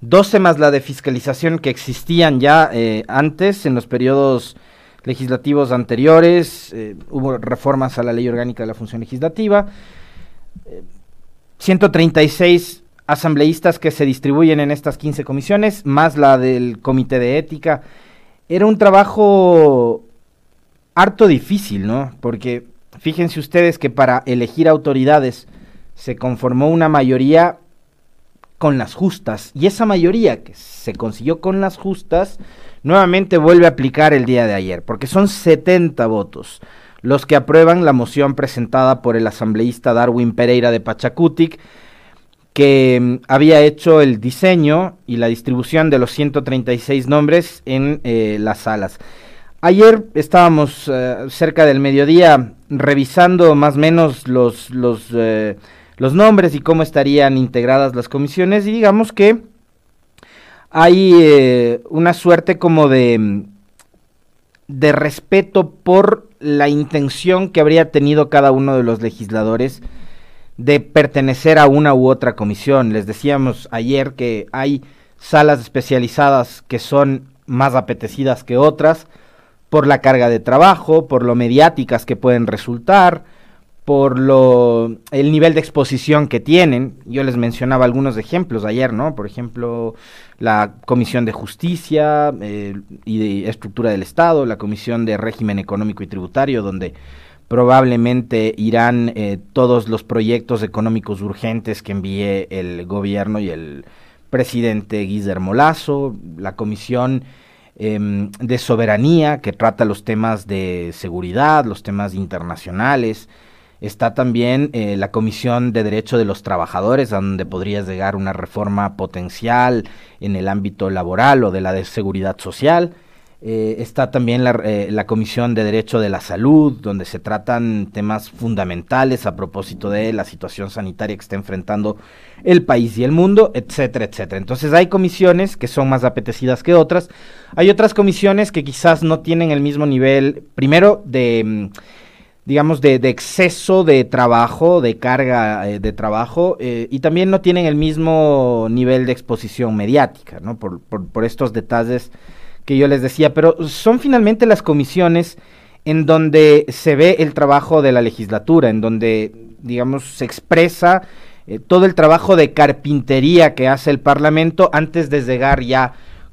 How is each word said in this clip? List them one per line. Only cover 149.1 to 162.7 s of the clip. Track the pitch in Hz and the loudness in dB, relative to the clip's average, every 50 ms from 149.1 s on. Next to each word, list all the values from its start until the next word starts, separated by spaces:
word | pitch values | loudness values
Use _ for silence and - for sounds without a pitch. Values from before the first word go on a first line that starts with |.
exposición | 123 - - - 113 107 - 104 - - 123 113 107 | -4 -6 -6 -8 -8 -8 -8 -12 -8 -6 -4 -4 -4
mediática, | 104 101 107 135 143 131 - - - - - - - | -4 -2 0 0 0 0 0 -4 -14 -20 -20 -20 -16
¿no? | 87 107 117 | -14 -14 -12
Por, | 113 110 95 87 85 | -12 -12 -12 -12 -14
por, | - _ 113 101 90 | -12 _ -12 -10 -10
por | - - 110 113 | -8 -6 -6 -6
estos | 113 - - 139 117 107 | -6 -4 -6 -6 -6 -6
detalles | 113 107 - 120 117 113 117 123 123 - - - - - - - - - - - - - | -8 -6 -4 -4 -4 -2 -2 -4 -6 -8 -12 -20 -20 -20 -20 -20 -18 -18 -18 -18 -16 -6
que | - 139 | -2 0
yo | 135 143 | 2 2
les | 139 139 131 | 2 2 0
decía, | 127 131 - - 156 143 - | -2 -4 0 0 0 2 2
pero | 156 156 165 160 165 165 | 4 2 2 2 2 -6
son | 147 - - - 220 240 247 | -8 -8 -2 0 0 0 2
finalmente | - 277 262 240 214 208 226 214 240 | 0 0 2 2 2 2 2 2 4
las | 226 202 - | 2 2 2
comisiones | - 160 147 147 135 139 - 185 180 170 165 170 170 170 - - - _ _ _ _ _ _ _ _ | 2 -2 0 0 -2 -2 -2 0 2 2 2 0 -2 -4 -10 -20 -20 _ _ _ _ _ _ _ _
en | 151 156 160 151 | -4 -2 0 2
donde | 147 160 160 160 156 147 156 156 151 147 143 - - | 2 2 2 2 4 4 6 8 8 6 6 4 0
se | 123 - - 160 147 | -8 -4 -2 0 2
ve | 139 160 180 185 - | 4 4 4 4 2
el | 160 147 143 | 0 -2 0
trabajo | 156 147 139 143 143 135 - 160 156 | 0 2 2 2 2 2 2 0 2
de | 139 135 | 4 4
la | 127 123 | 2 2
legislatura, | 120 113 - - 110 95 110 104 - - 165 165 127 113 | 2 0 -4 -8 -8 -8 -8 -6 0 2 2 4 4 2
en | 107 110 | 0 -2
donde, | 110 113 113 110 117 113 110 110 107 110 - 113 113 113 - - | -2 -2 -2 -2 -2 -2 -2 -2 -4 -6 -12 -18 -20 -20 -20 -18
digamos, | - 120 120 120 123 131 135 135 - | -12 -8 -6 -4 -4 -4 -6 -8 -10
se | - - - 131 | -14 -12 -10 -10
expresa, | 113 - - - - 170 165 170 170 170 - 180 175 185 185 - - - - - - - - - | -10 -10 -16 -6 0 2 2 2 2 0 0 2 2 2 2 -2 -8 -18 -20 -20 -20 -20 -20 -16
eh, | - 104 - | -14 -14 -14
todo | - - 180 185 190 | -2 0 4 4 4
el | 190 175 | 4 4
trabajo | - 160 156 165 165 - 196 190 | 4 4 4 4 4 4 2 4
de | 165 147 131 - | 4 4 2 0
carpintería | 151 147 147 | -2 -2 -2